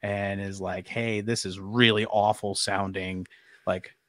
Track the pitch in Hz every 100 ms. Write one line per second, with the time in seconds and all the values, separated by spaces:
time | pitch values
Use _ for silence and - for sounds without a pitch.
0 | 101 101 98 98 98 98 95 92 - 117
1 | 117 107 104 117 98 92 98 120 117 107
2 | 110 107 104 107 104 92 - 98 98 95
3 | 92 92 92 - _ - - 92 - _